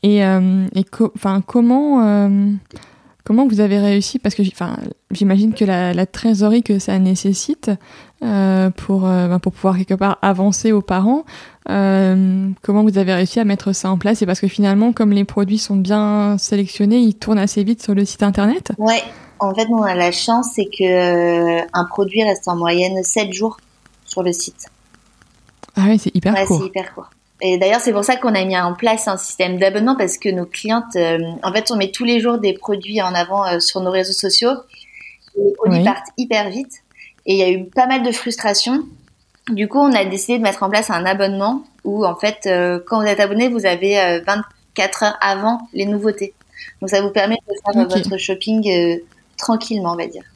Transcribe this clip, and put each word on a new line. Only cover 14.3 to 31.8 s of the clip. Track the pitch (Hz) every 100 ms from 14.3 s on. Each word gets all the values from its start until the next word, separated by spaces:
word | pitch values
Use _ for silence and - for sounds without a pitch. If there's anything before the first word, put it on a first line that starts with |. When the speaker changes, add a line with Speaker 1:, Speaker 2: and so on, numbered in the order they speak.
| 185
Speaker 1:
que | 196
finalement, | - 202 196 233
comme | 233 214
les | 202
produits | 196 - 196 214
sont | - 196
bien | 185 214 208 208 208 202
sélectionnés, | - 208 190 - 208 240
ils | 233 208
tournent | - 214
assez | 202 -
vite | 202 226
sur | - 202
le |
site | 202 -
internet ? | 202 202 202 330 - 202
Speaker 2:
Ouais. | 214 233 - - - _
En | 202
fait, | 190 226
nous, | 233
on |
a | 202 180
la | 175
chance, | 180 - 233 247
c'est | - 202
que, | -
euh, | 185 180 180 175 170 170 170 170 165
un | 180
produit | 180 - 196 202
reste | 214 196 -
en |
moyenne | 175 170 175 185 190
sept | 185 - 202
jours | 185 220 - _ _ _ _
sur | _ -
le | 180
site. | 175 - - - _ _ _ _ _ _ _ _ _ -
Speaker 1:
Ah | - 190
oui, | 220
c'est | -
hyper | 180 185
Speaker 2:
Ouais, | 196 196
Speaker 1:
court. | 170
Speaker 2:
c'est | 190
hyper | 190 180
court. | - - _ _ _
Et | 190 185
d'ailleurs, | 190 233
c'est | 233
pour | 202
ça | 202 254
qu'on | 254
a | 208 190
mis | 185
en | 175
place | 180 233 220 220
un | 190
système | - - 185 180
d'abonnement, | 196 196 220
parce | 269 190 -
que | 208
nos | 180 175
clientes, | - 214 226 233 185
euh, | 165 165 165 165
en | 190
fait, | 202 220
on |
met | 226